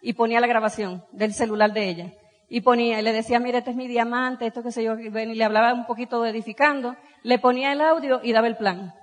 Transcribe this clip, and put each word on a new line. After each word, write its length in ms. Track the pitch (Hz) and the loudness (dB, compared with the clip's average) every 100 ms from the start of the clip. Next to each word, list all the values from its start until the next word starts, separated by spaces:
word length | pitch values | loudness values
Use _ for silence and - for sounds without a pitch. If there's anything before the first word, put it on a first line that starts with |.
y 140 | - | -6
ponía 260 | 180 226 233 | 0 2 4
la 60 | 233 | 4
grabación 580 | 240 220 214 202 180 - | 2 2 -2 -6 -6 -12
del 200 | 196 214 | -4 -4
celular 400 | 208 233 214 214 | -2 -2 2 2
de 160 | 214 202 | 2 -4
ella. 240 | 175 170 - _ _ _ | -4 -10 -16 _ _ _
Y 140 | 240 | 0
ponía, 360 | 220 240 233 220 | 4 4 2 0
y 40 | |
le 100 | 214 | 0
decía, 260 | 220 226 240 | -2 0 0
"Mira, 200 | 247 247 | 0 -2
este 120 | 247 | -2
es 60 | 247 | -6
mi 100 | 254 | -4
diamante", 600 | 240 233 240 254 254 226 | -2 0 0 -2 -2 -6
esto 160 | 226 | -6
qué 100 | 240 | -8
sé 100 | 226 | -4
yo, 160 | 220 220 | -4 -4
y 120 | 226 | -6
ven, 200 | 220 226 | -6 -6
y 40 | |
le 100 | 226 | 0
hablaba 300 | 220 214 233 | 2 4 4
un 120 | 247 240 | 2 -4
poquito 360 | 226 240 240 | -6 -4 -2
de 80 | 233 | -2
edificando, 680 | 220 220 208 294 285 240 254 - _ | -4 -8 0 2 2 -6 -10 -18 _
le 160 | 226 247 | 0 2
ponía 340 | 247 247 269 | 2 2 0
el 100 | 285 | 2
audio 380 | 302 320 277 254 | 2 2 2 -2
y 100 | 240 | 2
daba 140 | 226 233 | 2 2
el 100 | 226 | 0
plan. 380 | 208 180 190 - | -2 -2 -10 -16